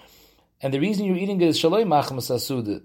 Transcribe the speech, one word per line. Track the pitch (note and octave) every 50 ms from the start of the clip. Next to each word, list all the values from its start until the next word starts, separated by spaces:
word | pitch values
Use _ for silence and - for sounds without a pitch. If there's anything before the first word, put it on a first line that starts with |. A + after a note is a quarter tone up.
| - - _ _ _ _ _ _ _ _ _ _
And | - C#3 C3+
the | C#3
reason | D#3+ G3+ G#3+ F#3+ G#3
you're | F#3+ F#3
eating | F3 G3 G3+ G3+ F3+
it | F3
is | E3 D#3
Shaloi | - - D#3+ F3+ A3 A#3
Machmas | F#3 D3+ C#3+ C3+ - C3+ B2+ A#2+ - B2+ A2+
Suda. | - - C#3 B2 A2 G#2 G2 -